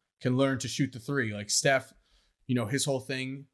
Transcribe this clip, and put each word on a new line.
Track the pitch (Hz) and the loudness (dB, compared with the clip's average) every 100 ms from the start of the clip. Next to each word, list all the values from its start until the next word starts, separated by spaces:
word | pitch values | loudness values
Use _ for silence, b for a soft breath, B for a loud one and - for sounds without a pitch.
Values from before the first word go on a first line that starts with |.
| _ _ | _ _
can | 131 127 | 0 2
learn | 135 127 | 2 2
to | 117 | -4
shoot | - 139 | -2 -2
the | 120 | -2
three, | 127 139 113 | -4 -2 -2
like | 104 101 | -4 -2
Steph, | - 143 135 - - _ _ _ _ - | 2 4 2 0 -20 _ _ _ _ -2
you | 123 | 0
know, | 107 | 0
his | 135 143 | 0 0
whole | 131 | -2
thing, | 117 131 131 139 139 | -2 -6 -4 -8 -14